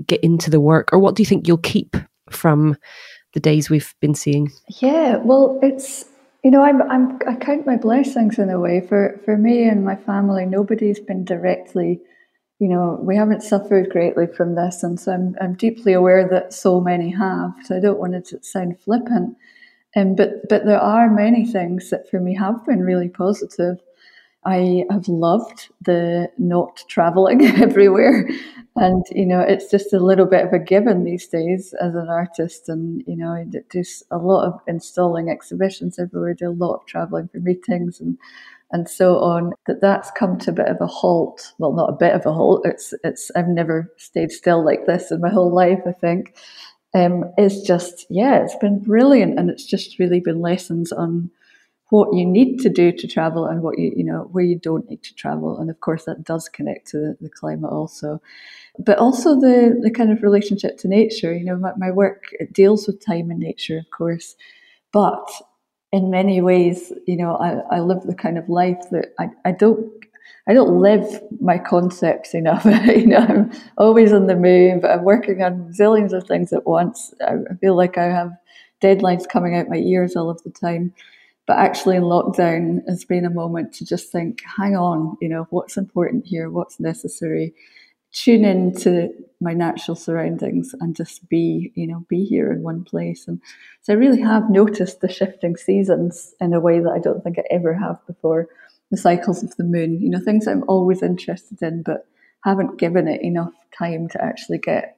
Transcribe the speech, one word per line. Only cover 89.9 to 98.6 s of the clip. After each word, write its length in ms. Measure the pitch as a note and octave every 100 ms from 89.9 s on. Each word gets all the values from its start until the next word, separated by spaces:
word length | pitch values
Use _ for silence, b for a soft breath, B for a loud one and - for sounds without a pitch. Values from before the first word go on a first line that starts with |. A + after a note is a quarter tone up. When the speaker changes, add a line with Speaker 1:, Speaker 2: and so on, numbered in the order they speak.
| E3
Speaker 2:
surroundings 800 | - E3 E3 E3 - F3 F3 -
and 160 | E3+ D#3+
just 320 | E3+ - _
be, 420 | E3 E3+ D#3+ F3+ -
you 100 | E3
know, 180 | E3+ E3+
be 140 | F3
here 280 | G3+ - C#3
in 120 | E3
one 200 | E3 E3+
place. 440 | F3 E3+ E3+ E3 -
And 140 | E3+ b b b b
so 120 | -
I 40 | G#3
really 240 | C4+ B3
have 280 | A3 A3 G#3+
noticed 520 | F#3+ G#3 - F#3 -
the 100 | F3+
shifting 440 | - F#3+ - F3 E3+
seasons 760 | - G3 F#3+ D#3+ F3 - - _
in 140 | F3
a 60 | E3+
way 200 | E3+ E3+
that 100 | E3+
I 100 | E3+
don't 240 | E3 -
think 140 | E3+ F3
I 60 | -
ever 220 | F3+ E3+
have 320 | E3+ F3+ E3+ -
before. 400 | E3+ D#3+ D#3+ E3 b